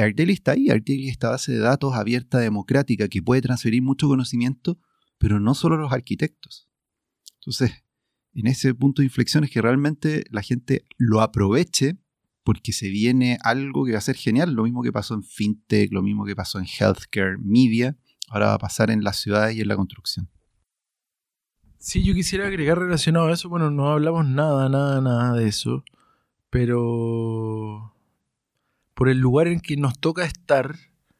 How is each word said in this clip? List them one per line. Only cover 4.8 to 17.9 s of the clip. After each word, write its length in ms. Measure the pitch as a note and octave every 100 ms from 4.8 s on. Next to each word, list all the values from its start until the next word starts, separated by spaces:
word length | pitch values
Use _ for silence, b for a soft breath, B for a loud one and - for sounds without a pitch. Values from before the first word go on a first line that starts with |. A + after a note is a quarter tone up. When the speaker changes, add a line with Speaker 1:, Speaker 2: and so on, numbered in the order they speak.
| _ _ _ -
Speaker 1:
pero 220 | G#2 G#2
no 140 | G#2
solo 220 | C3 E3+ D#3+
a 40 |
los 120 | D3
arquitectos. 760 | B2+ - G2 D#3 _ - - _ _ _ _ _ _ - _
Entonces, 320 | - - B2 - _ _ _ _ _ -
en 60 | A2
ese 260 | B2+ C3+ A#2+
punto 260 | C#3 C3+
de 60 | C3+
inflexión 360 | - A#2+ - D3
es 40 |
que 120 | A#2+
realmente 640 | A2+ C3 D3 D3+ D#3 D3+ -
la 120 | A2
gente 440 | - A#2+ - C3 _ -
lo 240 | A#2+ G#2+
aproveche, 760 | A2 - G2 A#2+ F3 - C3+ F#3 _ _ _ _
porque 300 | - G#2 A2+
se 160 | - G2
viene 500 | G2+ A#2 B2+ B2 A#2+
algo 440 | A#2 B2+ C#3 C#3 C3
que 80 |
va 40 | G#2+
a 40 |
ser 140 | - C3
genial, 380 | B2+ A#2 F3
lo 100 | A#2
mismo 200 | A2+ A#2+
que 80 | A#2+
pasó 240 | A2+ - A2
en 80 |
fintech, 680 | - - G#2 G#2+ - G#2+ G2+
lo 120 | G2+
mismo 220 | G2+ G#2 G2+
que 100 | G2+
pasó 240 | G2+ G2+
en 60 | F2+
healthcare, 720 | - G2+ F#2 - G#2 F#2+ F#2+
media, 580 | G#2 A#2 B2+ A2+ B2